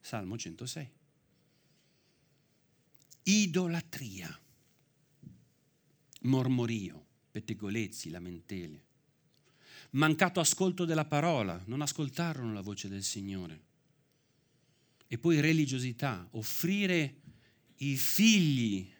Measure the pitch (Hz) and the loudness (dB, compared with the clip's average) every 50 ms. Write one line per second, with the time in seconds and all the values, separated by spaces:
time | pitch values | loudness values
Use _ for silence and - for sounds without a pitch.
0 | _ - - 113 98 92 104 117 - 87 82 - 120 127 - 160 147 123 _ _ | _ -8 -8 -8 -6 -6 -8 -8 -8 -10 -10 -10 -10 -10 -10 -10 -12 -14 _ _
1 | _ _ _ _ _ _ _ _ _ _ _ _ _ _ _ _ _ _ _ _ | _ _ _ _ _ _ _ _ _ _ _ _ _ _ _ _ _ _ _ _
2 | _ _ _ _ _ _ _ _ _ _ _ _ _ _ _ _ _ _ _ _ | _ _ _ _ _ _ _ _ _ _ _ _ _ _ _ _ _ _ _ _
3 | _ _ - _ _ - 196 214 208 180 151 185 185 170 165 170 165 - - - | _ _ -20 _ _ 2 4 4 4 4 2 0 0 2 -2 -4 -6 -8 -12 -12
4 | 139 110 95 95 87 80 78 - _ _ _ _ _ _ _ _ _ _ _ _ | -12 -12 -12 -12 -12 -12 -14 -16 _ _ _ _ _ _ _ _ _ _ _ _
5 | _ _ _ _ - - - - _ _ _ _ _ _ _ _ _ _ _ _ | _ _ _ _ -20 -20 -20 -20 _ _ _ _ _ _ _ _ _ _ _ _
6 | _ _ - - - 127 135 131 127 131 131 123 120 117 117 107 98 87 78 - | _ _ -20 -4 0 2 2 4 4 2 2 2 2 0 -2 -4 -4 -6 -10 -14
7 | - _ _ _ _ _ _ 107 107 - 110 95 104 98 101 113 107 95 - - | -20 _ _ _ _ _ _ -12 -8 -8 -8 -6 -6 -4 -2 -2 -4 -4 -8 -10
8 | - 80 80 90 87 90 87 85 82 - 101 92 87 80 76 71 _ _ _ _ | -10 -10 -10 -10 -10 -10 -12 -14 -12 -10 -10 -10 -8 -10 -14 -18 _ _ _ _
9 | _ _ _ _ _ _ _ _ _ _ _ _ _ - - - - _ - 131 | _ _ _ _ _ _ _ _ _ _ _ _ _ -20 -20 -20 -20 _ 0 2
10 | 156 156 156 156 190 175 - 180 160 - - - 190 185 180 185 180 165 165 156 | 4 4 4 4 2 2 4 2 2 2 2 2 2 0 0 0 -2 0 2 0
11 | 151 151 151 143 147 175 165 131 107 95 85 90 92 101 120 139 165 165 - - | 0 2 0 2 2 2 2 2 0 -2 -4 -6 -8 -8 -4 -4 -4 -4 -4 -4
12 | 151 135 - - 170 170 156 135 123 113 110 101 92 104 101 98 - 98 98 98 | -6 -6 -4 -4 -4 -4 -4 -4 -6 -6 -6 -6 -6 -8 -8 -8 -8 -8 -8 -6
13 | 95 - - 107 98 98 98 95 90 82 80 78 _ _ _ _ _ _ _ _ | -6 -6 -6 -6 -6 -6 -6 -8 -8 -10 -12 -16 _ _ _ _ _ _ _ _
14 | _ _ _ _ _ _ _ _ _ _ _ _ _ _ _ _ _ _ _ _ | _ _ _ _ _ _ _ _ _ _ _ _ _ _ _ _ _ _ _ _
15 | _ _ 135 117 - 170 165 151 143 156 160 160 151 131 131 131 127 127 117 117 | _ _ -10 0 4 4 6 6 6 6 6 4 4 2 0 -2 -2 -4 -4 -2
16 | - 139 113 90 87 - - 117 107 - - - - 170 196 202 202 185 180 170 | -2 -2 -2 -4 -8 -10 -10 -8 -6 -4 -4 -2 0 0 0 2 2 2 2 2
17 | 151 135 - - _ - - - _ _ _ _ _ _ _ _ 135 143 139 131 | 2 0 -4 -10 _ -20 -20 -20 _ _ _ _ _ _ _ _ -2 -2 0 0
18 | 120 - - - 208 226 220 202 175 151 139 127 117 110 98 95 92 - - _ | 0 0 4 6 6 8 8 8 6 6 4 4 2 0 0 -2 -4 -8 -16 _